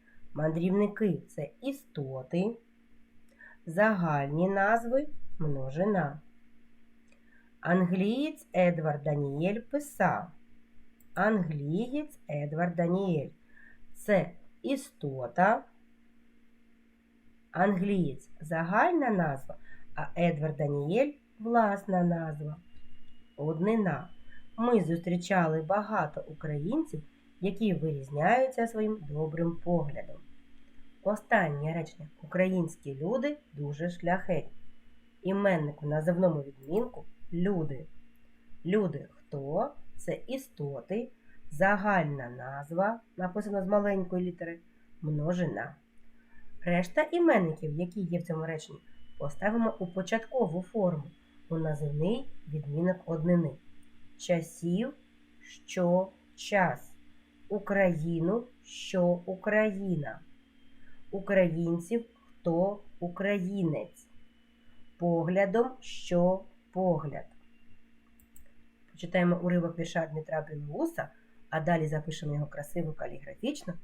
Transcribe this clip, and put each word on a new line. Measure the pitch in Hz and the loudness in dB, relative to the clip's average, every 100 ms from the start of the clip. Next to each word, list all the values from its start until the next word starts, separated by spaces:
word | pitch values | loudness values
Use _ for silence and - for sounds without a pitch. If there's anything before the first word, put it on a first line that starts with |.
| _ - - | _ -16 -10
Мандрівники — | 135 156 160 180 202 202 208 214 147 - | -2 0 2 2 2 2 2 0 0 -6
це | - 147 - | -10 -10 -8
істоти, | 269 269 - - 131 131 131 170 208 233 _ _ _ - - - - - - - 170 | -8 -8 -8 -8 -6 -8 -4 -2 -2 -4 _ _ _ -20 -20 -20 -20 -20 -20 -18 -4
загальні | 165 220 202 165 143 139 151 190 | 2 4 4 2 2 0 2 2
назви, | 196 202 233 233 269 302 - - - | 4 4 4 2 0 2 -2 -2 0
множина. | 151 135 131 147 208 190 143 147 - - - - - - - - - - - - _ - | 0 0 -2 0 2 2 0 -4 -14 -20 -20 -20 -20 -20 -20 -20 -20 -20 -20 -20 _ -6
Англієць | - 185 175 185 202 262 302 311 - 180 | 2 4 4 2 2 2 -2 -4 -4 2
Едвард | 180 160 156 147 | 4 4 0 -2
Даніель | 147 147 139 143 180 220 | 0 0 0 0 0 -2
писав. | - 285 294 - 180 104 - - - - - - - - - | -4 -6 -4 0 2 2 -4 -14 -20 -20 -20 -18 -18 -20 -8
Англієць | - 208 214 156 151 143 175 240 285 302 - - | 0 2 4 2 -2 -2 -2 -2 -4 -6 -10 -8
Едвард | 147 147 156 175 170 | -6 -4 -2 -2 0
Даніель. | 170 180 196 151 127 - - - - - - - | 2 2 2 0 -2 -10 -20 -20 -20 -18 -16 -6
Це | - 190 - - - - | 2 2 2 -6 -20 -8
істота, | 247 269 - - 143 131 120 - 196 269 - - - _ - - - - - - - - _ _ _ _ - - _ | -4 -4 -6 -10 -8 -6 -4 4 4 4 0 -20 -20 _ -20 -20 -20 -20 -20 -20 -20 -20 _ _ _ _ -20 -20 _
англієць | 165 202 185 202 196 143 131 - - | 2 4 4 2 2 0 -2 -12 -12
загальна | 156 165 170 208 330 339 254 | -4 -2 2 4 4 4 2
назва, | 196 156 135 - - - - - - | 2 2 -2 -8 -12 -12 -12 -8 -6
а | - - | -4 0
Едвард | 175 151 156 143 | 2 2 -2 -2
Даніель – | 147 143 147 214 294 - _ - | -2 0 0 2 0 -2 _ -10
власна | 220 233 214 202 196 180 | 0 4 4 2 0 2
назва. | 175 170 160 151 151 156 - - - - - - - - | 2 2 -2 -6 -8 -10 -14 -12 -10 -8 -10 -12 -14 -6
Однина. | 151 156 196 226 185 139 - - - - - - | -4 0 2 4 2 0 -6 -14 -12 -10 -10 -2
Ми | 233 226 | 4 4
зустрічали | 160 170 175 175 - 185 160 160 | 4 0 0 0 4 4 4 2
багато | 160 202 214 208 156 - - | 2 0 2 0 -2 -4 -10
українців, | 156 156 147 165 294 330 156 - - - - | -10 -6 -4 -2 0 -2 -6 -10 -18 -20 -4
які | 180 - 220 | -4 0 2
вирізняються | 151 160 143 135 143 175 247 262 247 226 | 2 0 -4 -4 0 4 6 4 0 -2
своїм | 226 214 214 143 | 0 -2 -2 -6
добрим | 147 156 160 170 170 | -4 -2 0 0 0
поглядом. | 175 170 143 113 - - - - - - - - - - | 2 2 0 -4 -8 -12 -14 -18 -18 -20 -18 -16 -16 -6
Останнє | 196 214 - 220 165 147 151 | -2 -2 2 2 4 0 -2
речення. | 165 160 - 151 - | -2 -6 -10 -18 -16
Українські | 156 180 185 185 160 - 143 135 | -2 2 4 2 0 -4 -10 -6
люди | 165 247 285 294 - | -2 0 -2 -4 -10
дуже | 143 143 147 175 | -8 -6 -4 -4
шляхетні. | 180 170 185 190 156 - - - - - - - - | -2 0 0 2 0 -2 -6 -10 -12 -16 -20 -20 -8
Іменник | 180 196 202 170 147 147 | -2 2 4 2 0 -4
в | 147 | -2
називному | 151 160 175 185 156 | 0 2 4 4 4
відмінку | 139 - 135 196 247 - - - - | -4 -12 -4 -2 -2 -6 -12 -10 -4
люди. | 170 190 185 147 135 156 - - - - - - - 170 | 0 2 2 0 -4 -8 -14 -16 -20 -20 -20 -14 -8 0
Люди | 208 185 143 - | 2 2 -2 -10
хто? | - - 143 135 170 285 - - - | -20 -10 -8 -2 -2 -2 -4 -10 -8
Це | - 143 - | -6 -6 -6
істоти, | 262 - - 143 135 - 208 233 - - - - | -8 -8 -8 -8 -8 -4 -4 -4 -10 -20 -14 -6
загальна | 143 190 208 208 190 151 139 120 | 2 4 4 4 2 2 -2 -8
назва, | 123 127 139 147 170 202 233 - - | -10 -10 -10 -4 0 0 0 -8 -8
написано | 180 208 202 202 | -6 -4 -4 -2
з | 185 | 2
маленької | 208 202 196 180 180 180 | 2 4 0 0 -2 -2
літери, | 175 170 170 - - - - | -4 -8 -10 -16 -20 -20 -8
множина. | 151 151 151 180 151 101 123 - _ - - - - - - - - | -2 0 0 0 0 -2 -8 -12 _ -20 -20 -20 -18 -12 -10 -6 0
Решта | 175 180 - | 0 2 2
іменників, | 311 349 330 233 165 151 156 | 2 4 6 6 4 -2 -4
які | 147 180 208 | -2 -4 -4
є | 175 175 | -2 -2
в | |
цьому | 170 160 160 | -2 -4 -4
реченні, | 156 - 143 - - - - | -6 -10 -18 -18 -14 -12 -6
поставимо | 139 - 202 233 220 - | -6 -2 0 2 2 0
у | 180 | -4
початкову | 190 185 226 - 254 190 170 | -4 -2 -2 0 0 0 -2
форму, | 185 226 180 151 - - _ - - | -4 0 2 0 -6 -14 _ -20 -6
у | 165 | -2
називний | 156 143 147 147 170 247 269 - - | -2 -2 -2 0 2 0 -4 -8 -6
відмінок | 151 139 151 180 185 - | -6 -4 0 0 0 -4
однини. | 160 170 175 156 - - - - - - - | -2 4 4 4 -4 -14 -18 -18 -18 -18 -6
Часів, | - 175 160 - 170 180 262 - - _ _ - | 0 0 0 -4 0 0 0 -6 -20 _ _ -20
що | - - - 185 175 180 190 - _ - | -20 -20 -6 0 4 4 2 -6 _ -14
час. | - 202 170 123 - - - - - - - | 0 4 4 2 -10 -18 -20 -20 -20 -18 -6
Україну, | 202 196 196 190 156 165 165 165 233 240 - | -6 0 4 6 4 0 0 2 0 -2 -14
що | - - - 185 175 | -18 -14 -4 2 4
Україна. | 175 180 185 214 214 214 190 196 160 131 107 - - _ _ - - - - - | 2 -2 -6 0 4 4 2 -2 -2 -2 -8 -16 -20 _ _ -20 -18 -14 -14 -8
Українців, | 196 190 190 180 160 170 170 170 233 233 | -6 2 6 6 4 0 0 0 -2 -2
хто | - - - 170 165 190 208 - - | -14 -20 -6 0 2 2 -2 -10 -8
українець. | 175 175 196 208 180 202 165 127 - - - - - _ _ _ - - - - | -8 -4 -2 0 -2 0 0 0 -6 -14 -20 -20 -20 _ _ _ -20 -20 -18 -2
Поглядом, | 175 170 165 185 196 220 247 - | 2 2 2 4 4 4 2 -2
що | - - - 175 180 190 - - _ | -12 -10 0 4 6 4 -2 -20 _
погляд. | 180 185 156 143 - - - - - - - - - _ - _ - - - - _ - | 0 2 2 -2 -8 -12 -18 -20 -20 -20 -20 -20 -20 _ -20 _ -20 -18 -20 -20 _ -20
Почитаємо | - 175 185 175 175 | -14 0 4 4 4
уривок | 175 175 165 - | 4 2 2 -2
вірша | 180 175 160 | -4 -2 -2
Дмитра | 156 156 160 | -4 -4 -4
Білоуса – | 147 151 147 180 330 - - - - - - | -4 -8 -8 -2 -2 -4 -8 -12 -20 -20 -6
а | 160 | -2
далі | 156 170 156 | 2 2 2
запишемо | 151 156 151 151 | -2 -4 -6 -4
його | 147 147 | -2 -4
красиво | - 143 175 160 | -6 -6 -4 -4
каліграфічно | - 131 139 - 139 240 294 - 175 | -4 -8 -10 -12 -6 -6 -4 -6 -8